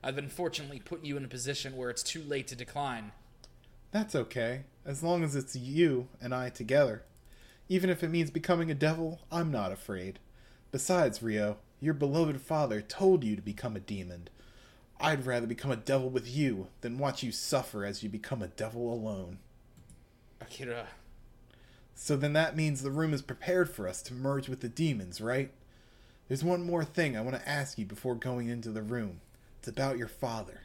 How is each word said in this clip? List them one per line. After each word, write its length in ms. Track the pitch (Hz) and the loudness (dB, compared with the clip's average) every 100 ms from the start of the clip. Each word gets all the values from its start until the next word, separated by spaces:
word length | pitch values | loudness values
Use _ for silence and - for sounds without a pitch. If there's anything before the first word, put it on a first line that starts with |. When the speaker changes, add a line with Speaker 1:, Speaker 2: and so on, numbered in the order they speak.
Speaker 1:
I've 180 | 127 135 | -4 -4
unfortunately 600 | 139 - 175 - 143 139 | -6 -4 -2 -2 -8 -12
put 260 | - 170 | -10 -8
you 120 | 156 143 | -4 -6
in 80 | |
a 40 | 131 | -6
position 480 | 127 127 139 139 131 | -6 -4 -4 -6 -4
where 140 | 123 | -4
it's 140 | 123 | -2
too 180 | - 165 | -4 -4
late 240 | 147 143 131 | -4 -4 -4
to 60 | 123 | -10
decline. 540 | 123 147 143 120 107 - - - - - - - - | -8 -4 -2 -4 -8 -14 -20 -20 -20 -20 -20 -20 -4
Speaker 2:
That's 240 | 208 214 | -2 0
okay, 500 | 147 117 127 117 127 135 - | 0 0 0 0 -2 -8 -16
as 180 | - 139 | -8 -4
long 220 | 165 175 | 2 4
as 100 | 160 | 4
it's 220 | 139 131 131 | 0 -2 -6
you 520 | 123 147 170 127 123 - | -2 6 6 6 0 -8
and 120 | 123 | -4
I 160 | 127 127 | -2 -4
together. 520 | - 110 135 123 107 - - - - - - - | -6 4 6 6 4 -8 -20 -20 -20 -20 -20 0
Even 220 | 185 185 | 2 4
if 140 | 180 | 2
it 60 | 165 | 2
means 200 | 170 156 | 2 2
becoming 400 | 160 151 170 165 | 0 4 4 4
a 40 | |
devil, 480 | 143 151 160 160 165 - | 4 4 4 -2 -4 -4
I'm 180 | 170 165 | 0 2
not 220 | 127 95 | 2 0
afraid. 480 | 95 - 98 92 - - - - - - | -4 -6 -4 -4 -10 -16 -20 -20 -20 -8
Besides, 520 | 135 - 180 143 104 | -4 4 6 6 4
Ryo, 340 | 113 107 104 104 - - | 0 2 2 0 -10 -4
your 140 | 143 | 0
beloved 460 | 151 143 151 160 139 | 2 4 4 4 2
father 400 | - 156 143 107 | 0 2 2 0
told 440 | 104 - 196 185 | -4 4 6 8
you 100 | 117 | 6
to 80 | 104 | -2
become 320 | 95 110 123 | -2 -6 -4
a 60 | 104 | -6
demon. 480 | 95 101 90 87 85 - - - - - - - | -6 -6 -6 -10 -14 -18 -20 -20 -20 -20 -20 -2
I'd 260 | 151 151 127 | 0 2 2
rather 200 | 123 117 | 0 0
become 220 | 117 139 | -2 -2
a 40 | 123 | -2
devil 340 | 110 135 127 | 2 2 2
with 180 | 127 120 | 0 0
you 360 | 135 143 101 95 - | 2 2 2 -4 -8
than 160 | 120 123 | -6 -2
watch 260 | 139 135 | -2 0
you 80 | 127 | -4
suffer 520 | 107 - 139 - 107 | -4 0 0 0 -4
as 180 | 101 101 | -4 -4
you 40 | 107 | -6
become 340 | 101 - 127 | -6 -4 -4
a 60 | 95 | -4
devil 440 | - 110 117 120 | -4 -6 -2 -2
alone. 460 | 120 110 98 90 95 - - - - - - - - - - | -2 -4 -4 -6 -12 -16 -20 -20 -20 -20 -20 -20 -20 -20 -20
Speaker 1:
Akira, 460 | - - 131 120 104 - - - - - - - - - - | -16 -12 -8 -8 -8 -14 -20 -20 -20 -20 -20 -20 -20 -20 -20
Speaker 2:
So 220 | - - 143 | -12 -2 2
then 160 | 147 | 4
that 240 | 151 160 147 | 4 4 2
means 260 | 156 139 | 0 0
the 80 | 135 | -2
room 240 | 139 160 | 0 2
is 80 | 147 | 0
prepared 480 | - 127 - 180 170 | -2 -8 2 4 4
for 180 | - 92 | 0 -6
us 140 | 90 | -6
to 120 | - | -8
merge 340 | 123 135 139 135 | -4 0 0 -2
with 120 | 131 | -6
the 80 | 123 | -6
demons, 520 | 120 160 120 90 90 | 0 0 0 -4 -6
right? 300 | 110 127 135 - - - - - - - - | 0 0 0 -6 -20 -20 -20 -20 -20 -20 -6
There's 160 | 131 | 0
one 200 | 165 175 175 | 2 2 2
more 180 | 170 | 0
thing 320 | 156 - 160 113 | 0 2 2 2
I 40 | |
want 160 | 117 127 | -2 -4
to 120 | - | -2
ask 300 | 143 139 - | -2 -2 -4
you 60 | 98 | -6
before 280 | 104 127 | -4 -2
going 340 | 117 127 123 117 | -2 -2 -2 -2
into 220 | 120 113 | -4 -4
the 120 | 110 | -4
room. 380 | 107 120 107 85 - - - - | -2 -2 -2 -6 -16 -20 -20 -14
It's 80 | - | -8
about 300 | 113 135 123 | -2 0 0
your 100 | 113 | -4
father. 540 | - 127 113 101 - | -4 -4 -4 -6 -12